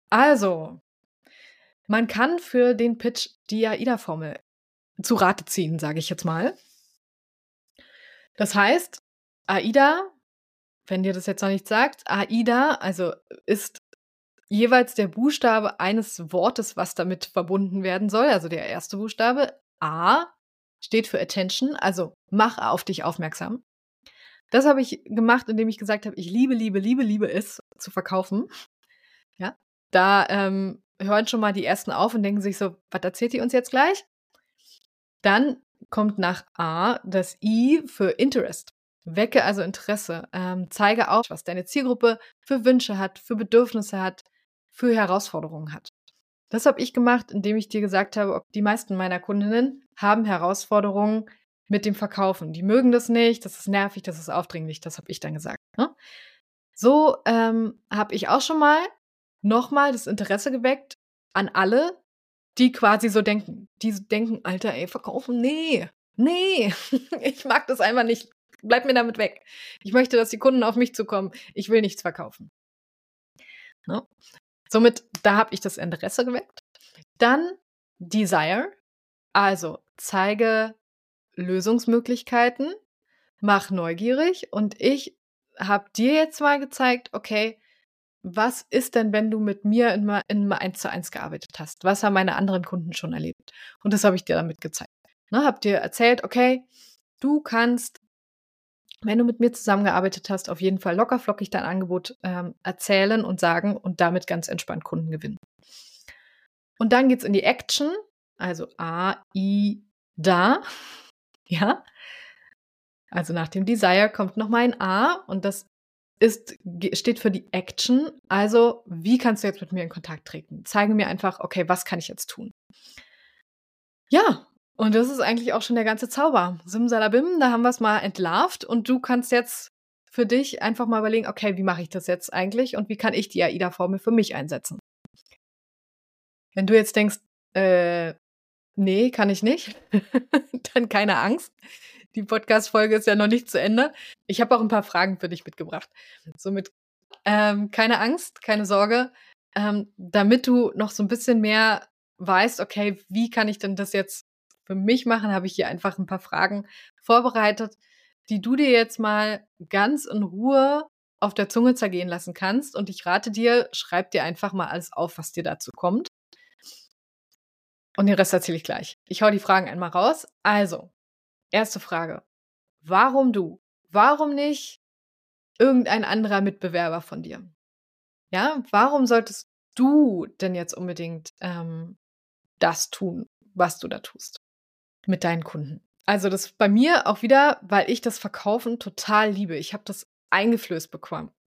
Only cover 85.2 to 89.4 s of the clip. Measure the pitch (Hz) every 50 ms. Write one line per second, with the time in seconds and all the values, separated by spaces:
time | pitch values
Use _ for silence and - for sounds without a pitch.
85.2 | _ _ _ _ _ _ _ - 185 196 202 202 202 _ - 214 226 262 302 311
86.2 | 311 311 311 - 294 285 285 277 277 269 - - 262 254 247 247 - - - 208
87.2 | - - 220 208 214 226 220 _ _ _ _ _ _ _ _ _ _ _ _ _
88.2 | - 185 170 214 220 247 247 - - _ - 262 247 - - 233 226 214 208 214
89.2 | 220 220 220 214